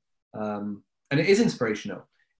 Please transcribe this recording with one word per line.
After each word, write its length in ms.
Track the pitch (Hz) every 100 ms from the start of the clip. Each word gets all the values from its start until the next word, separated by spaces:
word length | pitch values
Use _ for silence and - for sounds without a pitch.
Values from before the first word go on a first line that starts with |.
| _ _ _
Um, 500 | 110 107 104 104 101 _ _ -
and 80 | 143
it 60 | 165
is 120 | 196
inspirational. 680 | 240 - 113 107 101 90 - _ _